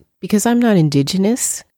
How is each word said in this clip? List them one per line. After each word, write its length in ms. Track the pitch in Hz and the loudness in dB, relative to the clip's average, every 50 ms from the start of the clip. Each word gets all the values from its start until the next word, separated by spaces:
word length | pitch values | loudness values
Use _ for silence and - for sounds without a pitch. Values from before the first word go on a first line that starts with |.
| _ _ _ _ | _ _ _ _
because 260 | - 185 - 208 - | -6 -2 -2 0 0
I'm 120 | 233 240 240 | 0 0 2
not 180 | 240 233 208 | 2 2 2
Indigenous, 840 | 180 156 151 139 139 139 143 - 185 190 214 247 269 - - - - - _ _ | 2 2 2 2 0 0 0 -2 -2 0 0 -2 -2 -4 -6 -8 -10 -12 _ _